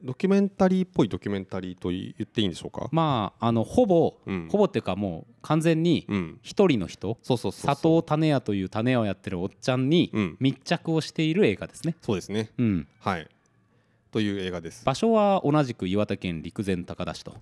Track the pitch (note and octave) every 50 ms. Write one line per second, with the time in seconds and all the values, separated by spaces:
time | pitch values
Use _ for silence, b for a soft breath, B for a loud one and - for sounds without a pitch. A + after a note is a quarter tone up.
0 | - B2+ C3 - - F#3 G3 G3+ G3+ G3 - - G3 F#3 F#3+ F#3 F3+ - - -
1 | C#3 F#2 F#2+ F2 - G2+ G2+ G2 F#2 - - F#2 F2+ F#2 F#2 - - F2+ F2+ F#2+
2 | G2+ A2 - - A2 - - A2 G#2+ F#2 D#2 - - - - - - B2 D#3 E3
3 | E3 D3+ C3+ A2+ G2+ - - - A2+ A#2 A2+ A2+ G#2+ - - B3 B3+ G3 F3 E3
4 | C#3+ - - _ - - G2 F2+ E2 D#2+ - G#3 G3+ - - A2+ - G2+ F2+ G2+
5 | G#2 F#2 E2 - - - _ _ - - D3+ E3 D#3 E3+ D#3+ D#3+ E3 F3 D3+ F#2+
6 | - - G2+ G2 E2+ D#2+ D#2+ - - - - - G3+ F3+ C3+ G#2 F2 - - -
7 | - G2 A#2 - - - C3 A#2 - G2 - - - - C#3 - - D#3+ D#3+ E3
8 | D#3+ - D3+ D3+ D#3+ D#3 C#3+ B2+ - - G2+ G2 F#2+ F#2 - A2 A2+ B2+ C3 A#2+
9 | A2 G2+ F#2 - - F#2+ F#2 F2 F#2 G2+ - _ - C3+ C3 B2+ C3 C3+ E3 F3
10 | A#2+ - - A2 G2+ E2 E2+ - B2+ C3+ C#3 - - - F3 - - E3 D#3+ D#3+
11 | - - - - D#3+ D#3 D#3+ G3+ G3 A#2 F#2+ - E2+ - - - - E3 E3 _
12 | - - G#2 F2 - - G2 A2 G#2+ - _ - B2 A2 F#2+ E2 C#2+ - _ _
13 | - G#2+ F#2 E2 D2+ - _ _ _ _ _ _ _ _ _ _ _ _ _ _
14 | _ _ - A2+ G#2+ G#2 G2 G2 F#2 F#2 F2+ F2 D#2+ E2 - - - C3+ C3+ -
15 | A3 A3+ A3+ G#3+ G#3 G3+ G3 F3+ - C#3+ D3 D3+ C#3+ B2 A#2 - F#2+ F2+ F#2+ G#2
16 | G#2 - G2+ - - F#2 E2+ D#2+ D2 F2 - - G2+ G2 F#2 F2 F2 - E2+ -
17 | F2+ E2 D#2+ - - - - -